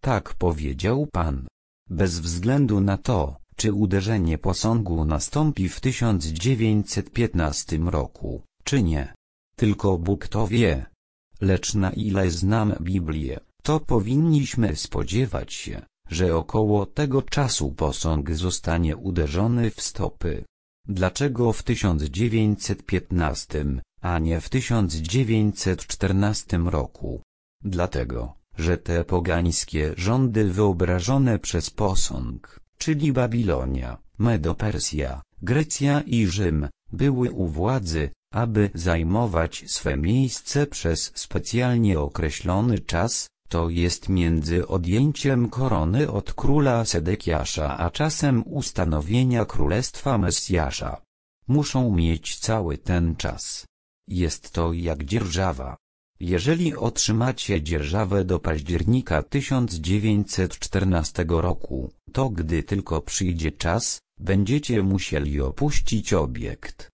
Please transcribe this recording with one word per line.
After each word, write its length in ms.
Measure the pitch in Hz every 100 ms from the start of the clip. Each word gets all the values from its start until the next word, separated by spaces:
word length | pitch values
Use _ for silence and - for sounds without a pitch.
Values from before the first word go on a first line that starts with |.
Tak 320 | 139 113 -
powiedział 720 | - 90 76 76 67 95 131 147
Pan. 360 | 92 82 67 64 _ _ _ _
Bez 300 | 85 95 85
względu 600 | 82 85 98 135 135 104
na 160 | 95 98
to, 400 | - 110 71 69 - -
czy 180 | 110
uderzenie 640 | 101 104 98 95 110 82 78
posągu 680 | - 90 110 117 95 82 78
nastąpi 640 | 78 - 147 156 139 92
w 100 | -
tysiąc 460 | 131 123 120 95 80
dziewięćset 840 | 78 104 127 110 107 101 - -
piętnastym 800 | - 117 90 78 71 - 80 87
roku, 540 | 78 64 - - - - _
czy 200 | - 139
nie. 300 | 90 78 67 - _ _ _ -
Tylko 420 | 110 101 101 92
Bóg 300 | 85 101 -
to 200 | 110 104
wie. 380 | 113 110 69 62 _ _ _ _ -
Lecz 320 | 95 92 -
na 180 | 107 95
ile 400 | - 107 98 92
znam 420 | 82 92 110 104 -
Biblię, 580 | 82 95 80 78 67 - _ _
to 160 | - 156
powinniśmy 960 | - 120 101 135 165 151 135 - 113 76
spodziewać 760 | - - - 104 131 - -
się, 280 | - - - - _ -
że 260 | 80 90 82
około 500 | 80 110 110 104 98
tego 360 | - 147 135
czasu 500 | 131 - 131 - 71
posąg 600 | - 76 - 85 78 69
zostanie 680 | 80 90 90 - 85 82 76
uderzony 760 | 95 85 76 80 107 120 113
w 100 | -
stopy. 640 | - - - - 87 71 - _ _ _ -
Dlaczego 680 | 95 92 - 139 120 120
w 100 | 107
tysiąc 400 | - 120 101 80
dziewięćset 840 | 73 73 117 113 110 104 - 101 -
piętnastym, 960 | 90 - 90 78 - - 76 71 65 - -
a 180 | - 85
nie 220 | 80 82
w 80 | -
tysiąc 460 | 131 123 117 95 80
dziewięćset 920 | 80 113 120 113 107 101 - 90 -
czternastym 840 | - 95 95 104 107 - 92 87
roku? 520 | 78 65 - - - - _ _ _
Dlatego, 680 | 104 90 90 - 60 60 58 - _ -
że 200 | 82 87
te 260 | - 85
pogańskie 880 | 82 90 85 85 87 82 - 78 76 -
rządy 480 | 90 123 131 110 104
wyobrażone 960 | 92 104 87 90 90 90 135 131 104
przez 300 | - 87 -
posąg, 880 | - 104 92 - 64 62 58 - - - _
czyli 360 | - 156 151
Babilonia, 840 | 127 123 117 107 69 64 67 62 60 - -
Medopersja, 1040 | 113 110 78 - 107 95 - 73 67 65 - -
Grecja 600 | 90 135 156 - 139 143
i 260 | 147 120 101
Rzym, 400 | 90 92 78 73 - -
były 400 | 113 139 127 123
u 160 | - 90
władzy, 640 | 78 95 131 92 80 71 - _
aby 360 | - 120 107 101
zajmować 920 | 85 87 85 80 101 120 85 82 - -
swe 300 | - - 69
miejsce 720 | 80 120 135 - - 143 143
przez 440 | - 82 80 - -
specjalnie 840 | - - - 113 123 120 110 85
określony 800 | 73 - 80 - 85 95 117 107
czas, 480 | - 85 110 - - _ -
to 200 | 85 85
jest 400 | 85 87 - -
między 580 | 92 85 82 76 85 80
odjęciem 840 | 95 85 104 143 143 139 131 120
korony 600 | 120 131 107 80 110 147
od 220 | 101 -
króla 520 | - - 147 139 117 113
Sedekiasza 920 | - 80 101 - 80 - - 76 69
a 120 | 85
czasem 540 | - 151 156 147 123 -
ustanowienia 1000 | 165 - - 85 76 76 117 131 120 104
królestwa 720 | - 73 98 131 - 139 120
Mesjasza. 840 | 90 - - 90 71 - - - _ _ _ _ -
Muszą 480 | 139 143 131 123 90
mieć 420 | 82 82 - -
cały 400 | - 110 87 69
ten 380 | - 87 85 78
czas. 500 | - - - - - _ _ _ -
Jest 440 | 90 85 - -
to 220 | - 85
jak 300 | 85 85 76
dzierżawa. 760 | 71 110 101 85 95 67 65 - _ _ _ _
Jeżeli 560 | 87 90 107 165 170 -
otrzymacie 840 | 117 - - 110 123 127 - 95
dzierżawę 640 | 76 82 73 95 101 98 92
do 140 | 87
października 840 | 85 78 73 85 73 127 - 80
tysiąc 500 | - 143 135 131 120
dziewięćset 840 | 85 78 101 107 104 101 - 90 -
czternastego 840 | - 95 98 87 78 - 82 82
roku, 500 | 78 - - 67 - - -
to 180 | - 135
gdy 340 | 95 78 82
tylko 380 | - 98 - 80
przyjdzie 500 | - - 92 85 78
czas, 480 | - 85 92 - - _ -
będziecie 640 | 92 98 101 123 - 117
musieli 580 | 95 95 - 76 73 71
opuścić 720 | 67 - 147 - - 110 -
obiekt. 760 | 95 71 60 60 - - - -